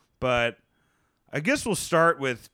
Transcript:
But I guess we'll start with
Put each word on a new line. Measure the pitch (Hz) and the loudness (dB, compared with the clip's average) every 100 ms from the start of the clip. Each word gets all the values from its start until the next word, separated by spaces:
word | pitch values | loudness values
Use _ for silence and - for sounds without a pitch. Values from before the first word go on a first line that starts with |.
| _ - | _ -6
But | 127 120 117 - _ _ _ _ _ _ _ | -2 0 0 -4 _ _ _ _ _ _ _
I | 139 | -4
guess | 165 285 | -2 -2
we'll | 240 185 | -2 -4
start | - 165 165 151 | 0 4 4 2
with | 135 113 - | -2 -6 -10